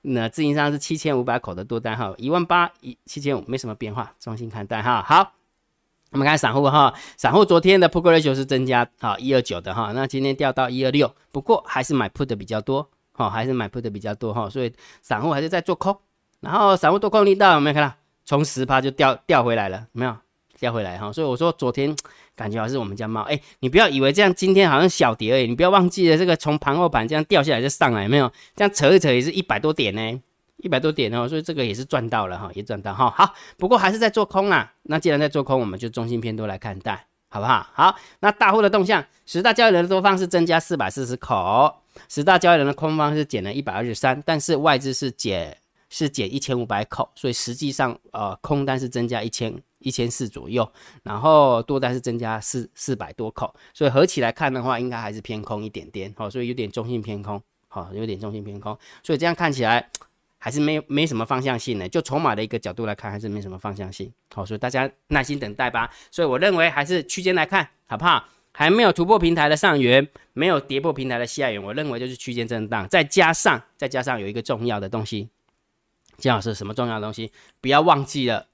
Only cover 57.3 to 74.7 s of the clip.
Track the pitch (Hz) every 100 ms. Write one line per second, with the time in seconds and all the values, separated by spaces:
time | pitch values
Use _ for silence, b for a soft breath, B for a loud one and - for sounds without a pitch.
57.3 | 101 - _ _ - 87 98 113 98 107
58.3 | 107 101 101 104 107 b b - 147 170
59.3 | 170 170 131 113 120 - - - _ _
60.3 | _ - 139 147 156 151 143 160 123 113
61.3 | 127 131 120 - 110 92 170 - 139 135
62.3 | 107 110 117 101 95 113 104 107 101 107
63.3 | 104 98 92 107 98 95 98 95 _ _
64.3 | - 95 107 127 127 135 _ _ 147 131
65.3 | 143 107 101 123 117 117 B B - 160
66.3 | 127 190 180 165 143 143 180 - - 185
67.3 | 180 156 190 165 _ _ 110 175 143 -
68.3 | b b - 151 208 226 170 175 214 170
69.3 | 165 147 151 156 143 123 131 139 b b
70.3 | - 170 156 - 135 165 139 131 120 120
71.3 | - 135 104 98 123 151 117 127 127 -
72.3 | 120 113 117 107 113 110 185 151 - 165
73.3 | 165 208 139 - _ 135 131 127 123 98
74.3 | 113 110 120 117